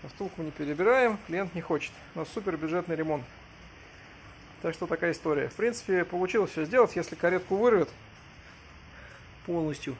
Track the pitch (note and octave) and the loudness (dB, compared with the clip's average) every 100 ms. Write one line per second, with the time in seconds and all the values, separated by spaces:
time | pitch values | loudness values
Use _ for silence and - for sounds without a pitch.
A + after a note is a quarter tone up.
0 | C#3+ - G3 - D#3 D3 D3 D3 F#3+ B3+ | -18 -8 -8 -6 -8 -6 -4 2 4 6
1 | A#3+ G#3 - E3+ F#3+ E3+ - D#3 - - | 4 2 -4 -4 -2 -6 -2 -2 -2 -14
2 | - - D#3 - G3 D#3+ D#3 F3 F3 D#3+ | -12 -8 -6 -4 -4 -4 -2 -2 -2 -2
3 | D#3 D3 A#2+ - - - - - - - | 0 -2 -4 -18 -20 -20 -20 -20 -20 -20
4 | - - - - - - E3+ D#3 F3 D#3+ | -20 -20 -20 -20 -20 -8 -6 -4 -4 0
5 | E3+ D#3 E3 D3 C3+ - A3+ A#3 - F#3 | 0 0 0 0 0 0 -2 -2 0 0
6 | F3 F3+ F3+ A3+ F#3 - D#3 B3+ A3 F3+ | 2 -2 0 2 0 -2 2 4 4 4
7 | D#3+ - E3+ F3+ F#3 F#3+ A#3+ G#3+ D3 - | -4 0 2 2 0 4 6 6 4 -4
8 | - - - - - - - - - - | -20 -20 -20 -20 -20 -20 -20 -20 -20 -20
9 | - - - - - E3+ D#3 C#3 - B2 | -20 -20 -20 -16 -4 -2 0 -4 -8 -10